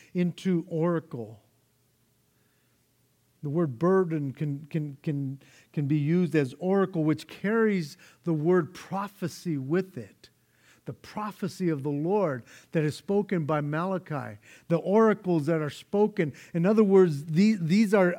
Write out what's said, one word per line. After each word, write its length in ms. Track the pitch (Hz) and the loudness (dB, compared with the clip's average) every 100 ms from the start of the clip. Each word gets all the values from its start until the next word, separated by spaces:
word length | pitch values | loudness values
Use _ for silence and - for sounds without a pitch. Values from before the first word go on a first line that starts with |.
| - | -10
into 540 | 180 180 - 190 175 165 | -2 -2 -2 -2 -2 -2
oracle. 680 | 165 170 170 160 127 107 110 _ _ _ _ _ _ _ _ _ _ _ _ _ _ _ _ _ _ _ _ | -2 0 0 -4 -12 -12 -16 _ _ _ _ _ _ _ _ _ _ _ _ _ _ _ _ _ _ _ _
The 80 | 147 | -6
word 260 | 151 165 113 | -2 -2 0
burden 540 | 170 190 180 160 139 | 2 2 2 -2 -4
can, 360 | 127 151 139 160 | -6 -6 -6 -6
can, 260 | 165 151 135 | -6 -6 -8
can, 380 | - 143 135 139 - - _ | -6 -4 -4 -8 -16 -20 _
can 140 | - 143 | -6 -2
be 80 | 156 | 0
used 400 | 143 175 180 151 | 2 2 2 0
as 180 | 135 - | 0 -4
oracle, 420 | 185 196 185 180 | -2 0 0 0
which 240 | 151 151 - | 0 -2 -4
carries 680 | - 190 226 220 196 147 - - _ | -10 -4 0 2 0 -4 -12 -20 _
the 100 | - | -4
word 400 | 156 156 180 156 | -2 2 2 0
prophecy 840 | - - 190 202 - 175 - 180 147 | -8 -10 -8 -8 -8 -8 -8 -6 -6
with 400 | 131 175 190 - | -2 -4 -4 -10
it. 300 | 104 _ _ _ _ _ _ _ | -16 _ _ _ _ _ _ _
The 80 | - | -16
prophecy 760 | 120 - - 208 - 190 - 180 | -16 -14 -10 -10 -8 -8 -4 -2
of 140 | 151 | -2
the 80 | 139 | -4
Lord 540 | 143 160 208 180 131 - - _ | -4 -2 0 0 -4 -10 -20 _
that 140 | 170 | -2
is 120 | 151 - | -2 -4
spoken 480 | - 202 202 180 | -2 -2 0 -2
by 160 | 147 151 | -2 -2
Malachi, 800 | 147 151 185 185 185 151 113 104 - - _ | -2 -4 -4 -6 -6 -8 -8 -14 -20 -20 _
the 80 | 165 | -2
oracles 680 | 160 208 226 214 185 170 143 | 2 4 4 4 2 0 2
that 140 | 160 | 0
are 100 | 151 | -2
spoken. 600 | - - 202 214 208 156 - - | -8 -4 0 2 2 -4 -4 -8
In 120 | 170 175 | 0 2
other 180 | 220 | 4
words, 400 | 208 190 185 143 | 6 6 6 2
the-, 340 | 160 156 208 220 | -2 4 4 4
these 320 | 160 196 220 | 2 2 4
are 180 | 202 180 | 4 4